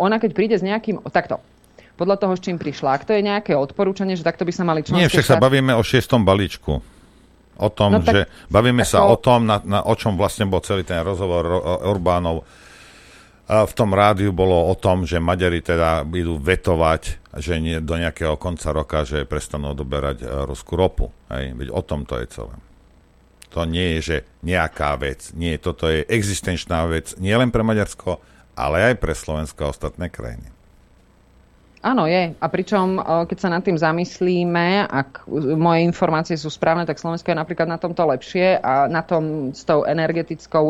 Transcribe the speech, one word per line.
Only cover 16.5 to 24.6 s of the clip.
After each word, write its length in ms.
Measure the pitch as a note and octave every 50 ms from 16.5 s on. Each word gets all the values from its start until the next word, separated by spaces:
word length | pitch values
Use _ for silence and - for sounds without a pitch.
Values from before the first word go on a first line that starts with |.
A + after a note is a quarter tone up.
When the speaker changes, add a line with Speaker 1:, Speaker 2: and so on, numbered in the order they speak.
| F#2 - - G2 E2+ D#2+ E2 D#2+ D#2+ D#2 - - - - - - - -
Speaker 2:
že 240 | D#2+ E2+ E2+ D#2+
nie, 160 | D#2+ E2 E2+ D#2+
do 160 | D#2+ C#2+ E2
nejakého 400 | E2+ E2+ D#2+ - - E2 D#2 D2+ -
konca 320 | - F2+ F2 D#2 - D#2+ D2
roka, 320 | D#2 D2+ - D#2 D#2 D2
že 160 | C#2 D2 D2
prestanú 480 | C#2 - D#2 D2 - - - D2 C#2+ C#2+
odoberať, 540 | C#2+ C#2 C#2+ B1+ C#2 C#2+ C#2 C#2+ C2+ B1 B1+
e, 20 | A#1 C2 C#2 C#2 B1+
ruskú 240 | C#2 - - - E2
ropu. 400 | E2+ F#2 F2+ - - - - - _ _ -
Hej? 240 | A1 C2 C2+ B1+ B1
Veď 140 | A#1 C#2 A#1+
o 120 | A#1+ F#2 -
tom 160 | - E2 C#2+
to 160 | C2+ - C2+ A#1+
je 80 | A#1+
celé. 320 | - - - G#1 - - - - - - _ _ _ _ _ _ _ _ _ _ _ _ - - - -
To 80 | E2
nie 380 | E2 E2 D#2+ F2 F#2 F2 D#2+ D#2+
je, 0 |
že 140 | D2 E2 D#2+ C2+ - - _ -
nejaká 560 | - E2+ F2+ F2